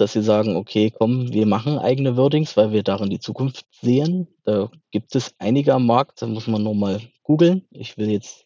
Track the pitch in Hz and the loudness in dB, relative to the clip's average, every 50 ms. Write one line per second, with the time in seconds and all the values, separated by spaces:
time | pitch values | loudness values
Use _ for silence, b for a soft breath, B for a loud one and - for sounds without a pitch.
0 | 107 104 - 113 107 110 107 104 110 110 90 87 107 - - 110 104 110 - - | -2 0 0 0 2 2 2 2 2 0 -2 -2 -4 -2 0 0 2 0 0 0
1 | 113 113 123 127 123 123 - 104 110 107 98 110 110 143 151 135 - 117 135 135 | 0 0 0 0 -2 -2 0 0 2 2 2 0 0 -2 -4 0 0 0 0 2
2 | 135 131 120 127 131 139 147 151 156 - - 104 110 107 107 107 98 - 98 98 | 0 0 2 2 2 2 2 2 0 0 2 2 2 2 2 0 0 0 -2 -2
3 | 104 98 110 117 - - - - 131 139 - - - _ _ _ - 120 123 135 | -2 -4 -4 -6 -6 -10 -6 -4 -4 -6 -6 -8 -16 _ _ _ 0 0 2 2
4 | 147 165 180 185 175 - _ _ _ 107 107 101 98 110 - _ _ _ - 107 | 2 0 -2 -2 -4 -8 _ _ _ -2 -2 0 -2 -4 -8 _ _ _ -8 -8
5 | - _ - 131 - - - _ - 104 127 143 143 143 135 131 123 117 120 123 | -6 _ -4 -4 -4 -4 -10 _ -2 0 0 2 2 2 2 2 2 2 2 2
6 | 139 - _ - 117 117 110 110 110 113 110 107 104 107 104 104 101 98 95 107 | 0 -2 _ -10 -8 -8 -8 -8 -4 -4 -2 -2 -2 -2 -2 -2 -2 -2 -2 -6
7 | 113 - _ _ _ - 151 156 170 170 185 190 - _ _ - - - - - | -8 -12 _ _ _ -2 2 4 4 4 4 0 -4 _ _ -18 -18 -16 -8 -4
8 | 107 107 107 101 - - - - _ | -2 -2 -2 -2 -4 -8 -16 -20 _